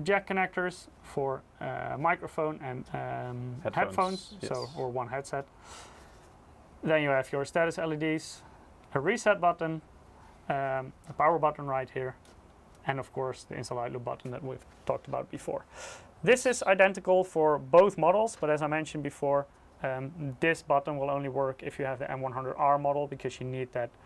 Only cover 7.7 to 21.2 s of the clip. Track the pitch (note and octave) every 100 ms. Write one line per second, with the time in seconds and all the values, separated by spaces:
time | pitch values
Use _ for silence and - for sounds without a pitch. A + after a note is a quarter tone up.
7.7 | D#3+ E3 D3+ D#3 D#3 - - - - -
8.7 | - - C#3 D3+ A#3+ G#3 G3 F3 E3+ D#3+
9.7 | D#3+ - - - - - - - C#3 C#3
10.7 | C3 C3 - - - D3+ E3 D3+ D3 C#3+
11.7 | C3 B2+ C3 C3 - - - - - -
12.7 | - - C3+ B2 - C3 B2+ - - B2
13.7 | B2 A#2+ B2+ A#2+ C3 C3 B2 C3 B2+ -
14.7 | - - B2+ - C3 - - - D3 -
15.7 | - - - - - E3+ B3 B3+ A#3+ -
16.7 | G3 G3 G3 F#3 F#3 F#3 E3 D#3 D3 C3
17.7 | E3+ G3+ E3 D#3 G3 A3+ - D3+ D3+ D3+
18.7 | D#3 D3+ D#3 C#3+ - C#3+ C#3+ C#3+ - -
19.7 | - C#3 C3 C3+ E3+ C#3+ B2+ E3 D#3+ -
20.7 | C#3+ D3+ D3 C#3 C#3+